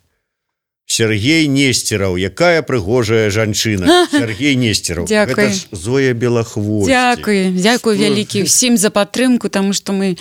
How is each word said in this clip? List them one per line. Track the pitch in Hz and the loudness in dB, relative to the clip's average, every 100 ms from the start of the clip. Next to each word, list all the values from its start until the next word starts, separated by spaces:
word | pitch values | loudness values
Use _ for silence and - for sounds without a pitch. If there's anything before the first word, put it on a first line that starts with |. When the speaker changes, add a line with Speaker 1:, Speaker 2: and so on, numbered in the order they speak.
| _ _ _ _ _ _ _ _ - | _ _ _ _ _ _ _ _ -6
Speaker 1:
Сергей | - 113 107 117 165 151 | -2 0 0 0 2 2
Несцераў, | 135 139 117 - 104 98 90 | 2 0 0 -2 -2 -2 -2
якая | 95 - 175 165 | -4 0 2 2
прыгожая | 139 131 90 127 107 113 107 | 0 -4 0 0 2 2 2
жанчына. | 101 107 101 113 101 92 359 349 | 0 -2 -2 -2 0 2 2 2
Speaker 2:
<laughs> | |
Speaker 1:
Сергей | 294 110 104 143 127 | 0 -2 -2 0 2
Несцераў, | 120 98 - 85 85 | 0 -2 -4 -4 -2
Speaker 2:
Дзякуй. | 214 202 131 | 0 0 0
Speaker 1:
гэта | - | 0
ж | - - | -2 -8
Зоя | 98 98 135 131 | -10 -2 0 0
Белахвосцік. | 120 120 120 110 113 104 107 101 | 0 0 0 -2 -4 -2 0 2
Speaker 2:
Дзякуй, | 254 247 240 214 202 190 | 2 2 -2 0 0 0
дзякуй | 185 196 240 226 202 | 0 2 2 0 0
Speaker 1:
Слухай. | 214 | 0
Speaker 2:
вялікі | 139 - 202 170 | 0 -2 -2 0
ўсім | - 247 233 | 0 2 2
за | 214 | 2
падтрымку, | 208 202 233 254 240 196 | 0 -2 0 2 0 0
таму | 196 196 | -2 -2
што | 196 - | -4 -4
мы, | 196 196 175 | -2 -2 -4